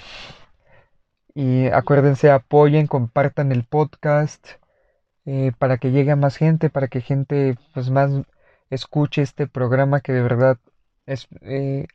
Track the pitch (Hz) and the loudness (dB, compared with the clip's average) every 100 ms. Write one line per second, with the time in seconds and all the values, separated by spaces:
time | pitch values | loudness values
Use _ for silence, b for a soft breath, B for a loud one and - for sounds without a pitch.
0 | B B B B B _ b b b _ | B B B B B _ b b b _
1 | _ _ _ - 135 127 131 - 123 143 | _ _ _ -6 -2 0 2 0 2 2
2 | 139 135 147 135 - 147 147 151 147 143 | 2 4 4 4 4 4 4 4 0 -2
3 | 117 - 139 - 139 123 117 151 147 - | -2 -2 -2 -2 -2 -2 -2 -2 -2 -4
4 | 151 147 151 - - - _ _ _ _ | -2 0 -2 -6 -20 -20 _ _ _ _
5 | _ _ - 135 135 123 135 123 131 135 | _ _ -8 -2 -2 -2 -2 0 0 2
6 | 135 143 143 - 160 160 160 - 135 - | 2 2 0 0 0 2 0 -2 -4 -6
7 | - 139 135 143 135 127 _ 135 127 135 | -4 -4 -2 -2 0 -2 _ -8 -2 0
8 | 139 139 - _ _ _ _ 131 - 151 | 0 -2 -6 _ _ _ _ -12 -6 -2
9 | 147 - 139 - 143 131 123 131 139 143 | -2 -2 -4 -4 -8 -4 -2 0 0 0
10 | - 127 120 120 131 127 _ _ _ _ | -2 -2 0 2 2 0 _ _ _ _
11 | - 135 - - 98 139 139 139 - | -12 -12 -12 -20 -10 -6 -4 -6 -8